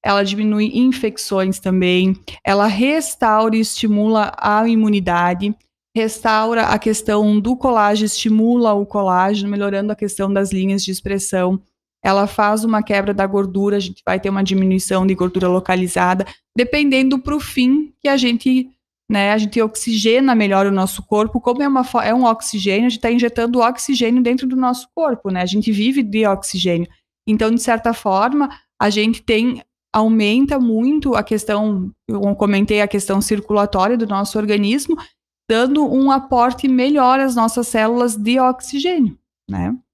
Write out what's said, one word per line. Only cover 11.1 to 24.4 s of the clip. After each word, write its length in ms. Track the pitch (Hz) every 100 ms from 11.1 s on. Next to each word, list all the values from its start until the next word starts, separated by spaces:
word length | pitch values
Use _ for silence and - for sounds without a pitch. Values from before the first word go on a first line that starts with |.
| 196 - 190 180 190 _ _ _ _ 196
Ela 220 | 196 202
faz 360 | - 208 214
uma 200 | 226 214
quebra 320 | 208 202 196 202
da 100 | 196
gordura, 520 | 196 196 190 202 202
a 20 |
gente 240 | 185 185 -
vai 140 | 185
ter 100 | 196
uma 140 | 196
diminuição 640 | 185 190 190 190 - 190 190
de 80 | 185
gordura 320 | 180 190 185
localizada, 760 | 185 185 185 185 185 180 185 196 - _ -
dependendo 600 | 247 294 294 262 262 269
pro 220 | 277 294
fim 520 | - - 254 285 302 _
que 80 | 285
a 80 | 277
gente, 540 | 247 233 262 254 254 _ _ _ _
né, 220 | 208 202
a 40 | 214
gente 240 | 214 233
oxigena 760 | 220 220 - 220 214 240 269 233
melhor 320 | 208 196 202
o 40 |
nosso 300 | 196 190 -
corpo. 380 | - 208 220 240
Como 220 | 240 247
é 40 | 285
uma 160 | 269
fo-, 160 | 254 240
é 140 | -
um 100 | 240 247
oxigênio, 600 | 226 - 214 190 196 247
a 40 |
gente 120 | 226
tá 100 | 233
injetando 480 | 240 240 240 233 247
oxigênio 640 | 233 247 - 269 226 247
dentro 260 | 240 254